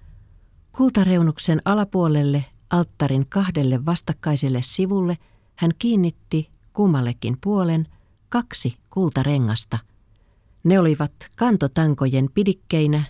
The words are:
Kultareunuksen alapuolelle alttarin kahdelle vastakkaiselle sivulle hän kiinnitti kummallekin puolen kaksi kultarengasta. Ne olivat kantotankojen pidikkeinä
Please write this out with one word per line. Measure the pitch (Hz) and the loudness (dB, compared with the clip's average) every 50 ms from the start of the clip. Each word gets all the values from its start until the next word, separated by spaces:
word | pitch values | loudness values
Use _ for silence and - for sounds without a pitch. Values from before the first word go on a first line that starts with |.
| - - - - - - - - _ _ _ - _ _ | -20 -20 -20 -20 -20 -20 -20 -20 _ _ _ -20 _ _
Kultareunuksen | - - 262 254 - 208 185 185 185 175 170 160 151 - - - 160 156 - | -2 0 0 2 4 2 2 4 4 2 2 2 0 -2 -2 0 0 0 0
alapuolelle | 190 202 214 202 202 - 185 170 160 151 147 143 143 143 143 131 - - - _ - | 0 0 0 -2 -2 -2 0 0 2 2 2 2 0 0 -2 -4 -6 -14 -18 _ -2
alttarin | 175 180 170 - - - 147 135 131 135 139 - | 0 0 0 -2 -4 -4 -2 0 0 0 -2 -2
kahdelle | - 196 196 185 165 156 139 127 131 120 139 | -2 -4 -2 -2 -2 -2 0 0 0 0 -2
vastakkaiselle | 165 175 160 - - 151 - - 156 147 131 143 135 131 123 127 | -2 -4 -4 -4 -6 -8 -6 -4 -4 -2 -2 -2 -2 -2 -2 -4
sivulle | - - - 190 185 202 196 180 175 175 - _ _ _ _ _ _ _ | -4 -4 -2 -2 -2 0 -2 0 -2 -4 -4 _ _ _ _ _ _ _
hän | - 175 165 165 - | -2 -2 -2 -2 0
kiinnitti | - 240 226 196 175 170 - _ _ - - 156 156 - _ _ _ - - | -2 0 2 2 2 0 -2 _ _ -4 -4 -4 -4 -6 _ _ _ -10 -2
kummallekin | - 208 190 151 135 123 120 123 - - 113 127 - - | 0 2 2 2 2 0 -2 -4 -4 -6 -6 -6 -4 -4
puolen | 196 214 196 180 165 165 160 160 - - - _ _ _ _ _ - | -2 -2 0 0 0 0 0 -2 -4 -8 -20 _ _ _ _ _ -6
kaksi | - 240 240 - - - - 120 - _ _ _ | -4 -4 -4 -4 -6 -6 -6 -6 -6 _ _ _
kultarengasta. | - 190 185 151 - 135 131 143 147 139 120 107 107 - - - - 110 - _ _ _ _ _ _ _ _ _ _ _ _ _ _ _ - | -4 -2 -2 0 0 0 0 0 0 0 0 0 -2 -4 -6 -6 -8 -8 -8 _ _ _ _ _ _ _ _ _ _ _ _ _ _ _ 0
Ne | 170 190 196 | 2 4 4
olivat | 175 160 151 151 147 131 - - - - _ - | 4 2 2 0 -2 -6 -6 -10 -20 -14 _ -2
kantotankojen | 233 247 214 - 143 135 - 165 160 151 143 - 135 131 131 131 135 135 - | 0 0 2 2 0 0 0 0 2 2 2 0 0 0 0 0 0 0 0
pidikkeinä | 202 202 202 185 - _ - 175 160 151 147 147 151 147 | 0 0 0 -2 -4 _ -4 -2 0 2 2 0 0 -2